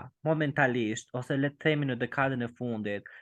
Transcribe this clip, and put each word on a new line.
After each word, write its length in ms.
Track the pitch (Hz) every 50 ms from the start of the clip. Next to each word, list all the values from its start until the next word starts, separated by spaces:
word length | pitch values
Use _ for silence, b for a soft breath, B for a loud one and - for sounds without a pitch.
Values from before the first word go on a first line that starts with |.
| - 127 - _
momentalisht 880 | - 156 160 156 156 143 143 151 143 127 120 123 113 104 110 - - - -
ose 240 | 127 123 - 147 135
le 100 | 139 143
të 140 | 143 - -
themi 240 | 160 156 147 147 135
në 80 | 123 120
dekadën 460 | 127 117 - 139 135 135 135 123 120
e 40 | 120
fundit 560 | 120 - 127 120 117 107 104 104 101 101 B B B B